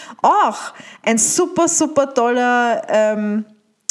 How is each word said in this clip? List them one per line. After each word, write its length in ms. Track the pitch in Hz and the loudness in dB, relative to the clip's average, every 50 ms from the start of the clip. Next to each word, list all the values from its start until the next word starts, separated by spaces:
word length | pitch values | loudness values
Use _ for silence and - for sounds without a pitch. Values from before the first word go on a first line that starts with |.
| - - 233 - - | -20 -20 -10 0 2
auch 500 | 247 339 415 381 240 208 - - - - - - - - - - | 2 4 4 2 0 -2 -4 -10 -14 -14 -16 -20 -20 -16 -6 -2
ein 160 | - 226 226 | -2 0 0
super, 500 | - - - - 359 180 185 - 339 320 | 0 0 0 0 0 0 0 0 0 0
super 460 | 311 - 311 302 311 277 269 269 269 | 2 0 -2 0 0 0 0 0 0
toller, 680 | 247 233 240 240 247 247 247 247 240 240 240 226 - - - | 0 0 0 0 0 0 0 2 2 0 0 -2 -4 -4 0
ähm, 560 | - 214 214 214 214 214 214 208 208 214 214 - - _ _ _ _ _ _ - | 0 2 2 2 0 -2 -4 -4 -4 -4 -6 -8 -14 _ _ _ _ _ _ -14